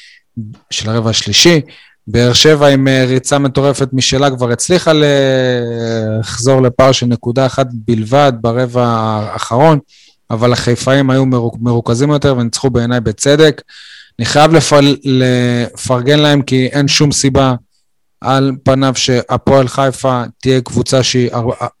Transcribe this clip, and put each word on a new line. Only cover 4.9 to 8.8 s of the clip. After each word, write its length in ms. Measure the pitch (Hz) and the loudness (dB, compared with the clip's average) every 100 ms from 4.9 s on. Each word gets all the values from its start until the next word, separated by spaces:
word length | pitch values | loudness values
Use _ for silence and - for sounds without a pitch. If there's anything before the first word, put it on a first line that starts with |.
| 156 147 143 135 131 127 123 120 117 113 113 110 110 | 2 2 2 2 0 0 -2 -4 -6 -4 -4 -2 -4
לחזור 420 | 110 - 120 131 | -6 -4 0 2
לפער 300 | 127 - 131 | 2 2 2
של 140 | 131 123 | 2 0
נקודה 400 | 120 120 120 131 | -2 -2 -2 -2
אחת 220 | - 131 | -2 -4
בלבד 600 | 120 110 113 107 135 143 117 | -4 -4 -4 0 2 2 0
ברבע 440 | 117 117 127 120 | -2 -2 -2 0